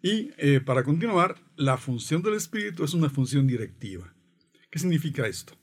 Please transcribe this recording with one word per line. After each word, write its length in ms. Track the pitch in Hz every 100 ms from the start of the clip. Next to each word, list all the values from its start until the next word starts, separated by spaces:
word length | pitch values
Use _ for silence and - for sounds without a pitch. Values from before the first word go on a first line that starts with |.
Y, 280 | 180 220 277 -
eh, 220 | 143 139
para 220 | 135 127
continuar, 540 | 127 160 233 190 180 - _ -
la 200 | 139 127
función 460 | - 120 - 156
del 120 | 190
espíritu 480 | 214 165 220 208 165
es 100 | 156
una 140 | 175 160
función 360 | 143 123 139 135
directiva. 680 | 120 104 - 104 92 85 _ _ _ _ _ _
¿Qué 80 | 165
significa 480 | 180 165 160 143 113
esto? 300 | 90 - -